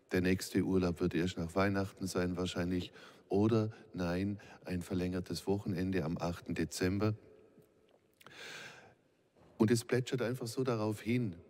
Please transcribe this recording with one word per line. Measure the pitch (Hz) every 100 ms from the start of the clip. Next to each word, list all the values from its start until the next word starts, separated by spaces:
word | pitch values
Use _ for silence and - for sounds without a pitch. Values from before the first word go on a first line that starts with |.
| -
Der | 90
nächste | 90 95 - 98
Urlaub | 90 92 90 82
wird | 90
erst | 82 92 -
nach | 82 95
Weihnachten | 98 98 98 - 95
sein | 92 90 90
wahrscheinlich. | 90 90 87 90 85 - - - -
Oder | 98 110 113 107 - -
nein, | 92 87 90 101 101 - -
ein | - 92
verlängertes | 87 90 90 90 90 85 -
Wochenende | 101 107 87 92 95
am | 76 85
achten | 85 87 -
Dezember. | 87 85 - 92 101 107 107 - - - - - _ _ _ _ _ - - - - - - - _ _ _ _ _ - -
Und | 110
es | 117
plätschert | - 123 123 120
einfach | 117 127 117
so | 135
darauf | 127 113 107 104
hin. | 104 123 110 82